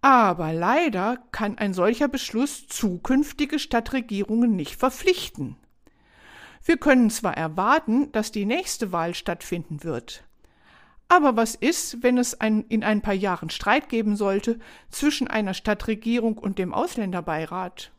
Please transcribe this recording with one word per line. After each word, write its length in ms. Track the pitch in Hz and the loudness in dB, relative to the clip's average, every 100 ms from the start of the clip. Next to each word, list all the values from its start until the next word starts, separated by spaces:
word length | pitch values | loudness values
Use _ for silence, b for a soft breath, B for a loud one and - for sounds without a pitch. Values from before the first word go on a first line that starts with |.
Aber 520 | 277 262 208 170 160 | 6 6 6 2 -2
leider 640 | 165 175 277 339 196 196 247 _ | 0 2 2 2 0 -2 -4 _
kann 260 | - 214 - | -6 -6 -2
ein 160 | 208 | -4
solcher 320 | 185 185 240 285 | 2 2 4 0
Beschluss 640 | 269 - 220 277 - - | 0 -4 -2 -2 -4 -10
zukünftige 880 | - 214 180 - 262 294 - 294 302 | -4 -2 -2 0 2 2 -2 -2 -2
Stadtregierungen 960 | - 233 233 269 247 202 202 226 240 | 0 -2 0 -4 -4 -4 -2 2 2
nicht 220 | 196 143 - | 2 -2 -2
verpflichten. 800 | 262 262 359 359 - - 131 - _ _ _ B B B B B B B | -2 0 0 0 -2 -8 -10 -10 _ _ _ B B B B B B B
Wir 140 | - 330 | -2 2
können 340 | 302 262 226 | 6 6 6
zwar 260 | - 196 - | 2 -4 -2
erwarten, 760 | 160 160 202 302 320 233 285 | -4 0 2 2 4 0 0
dass 180 | 220 214 | -2 -4
die 140 | 214 | -4
nächste 480 | 202 294 370 - 214 | -2 -2 -4 -6 -4
Wahl 220 | 180 170 | -2 -2
stattfinden 680 | 175 - 175 - 175 - 147 | -4 -6 -6 -6 -8 -8 -10
wird. 420 | 165 123 - - - _ b b b b b b _ | -6 -6 -8 -20 -20 _ b b b b b b _
Aber 280 | 359 294 226 | 4 6 4
was 180 | 226 | 0
ist, 480 | - 247 - - 240 | 0 -2 -2 -6 0
wenn 140 | 247 247 | 2 2
es 240 | 247 - | 0 -2
ein, 220 | 220 214 - | 0 0 0
in 140 | 220 | -2
ein 200 | 208 214 | 2 0
paar 120 | 214 | 0
Jahren 360 | 196 196 180 160 | 0 0 -2 -6
Streit 400 | - - 254 - | -4 2 0 2
geben 260 | 226 214 202 | -2 0 0
sollte 420 | 202 196 233 233 B B B | 0 0 -2 -4 B B B
zwischen 380 | - 294 294 247 | 0 0 0 -2
einer 260 | 220 202 | -2 -2
Stadtregierung 840 | 190 - 208 - 220 226 233 226 220 | -2 -2 -2 -2 -2 0 0 0 -2
und 200 | - 196 | -4 -2
dem 140 | 180 | -2
Ausländerbeirat? 1200 | - 349 - 202 180 170 156 160 180 185 - - | -2 -2 -2 -4 -4 -4 -4 -4 -6 -10 -12 -20